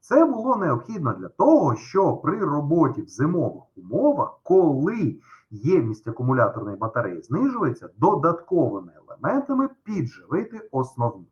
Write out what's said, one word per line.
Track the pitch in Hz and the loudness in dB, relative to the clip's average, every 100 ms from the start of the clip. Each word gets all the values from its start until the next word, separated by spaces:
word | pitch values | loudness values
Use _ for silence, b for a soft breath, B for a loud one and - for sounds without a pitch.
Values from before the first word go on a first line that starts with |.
Це | - 262 | 4 4
було | 330 233 240 220 | 4 0 -2 0
необхідно | 180 120 - 214 131 | 0 -2 -4 -4 -4
для | 92 92 | -4 -8
того, | - 226 311 156 | 2 4 6 4
щоб | 113 - 190 185 120 | -2 -2 0 2 0
при | - 214 | -4 -2
роботі | 175 147 143 170 143 - | -2 -2 0 2 2 0
в | - | -12
зимових | - 147 175 117 - _ - | -2 0 0 -2 -6 _ -20
умовах, | 90 139 294 285 - - | -6 0 0 0 -4 -6
коли | - 190 170 135 156 226 151 - b b b | 4 4 6 2 0 0 -2 -4 b b b
ємність | 104 120 185 117 107 - | -6 2 2 2 -6 -10
акумуляторної | 113 127 131 107 110 101 98 | -4 0 2 2 0 -10 -6
батареї | 110 120 104 85 | -4 -4 -4 -8
знижується, | - 147 269 247 160 - - - | -6 -2 0 0 -4 -4 -12 0
додатковими | 160 180 160 170 - 180 123 98 87 - _ | 2 2 0 -2 -2 0 0 -2 -10 -20 _
елементами | - 156 269 277 262 269 - | -8 -2 -2 -2 -2 -2 -6
підживити | - 202 127 - - 160 220 220 - | -10 -6 -6 -8 -6 -6 -6 -12 -8
основні. | 135 127 - 120 92 85 | -6 -6 -4 -4 -4 -20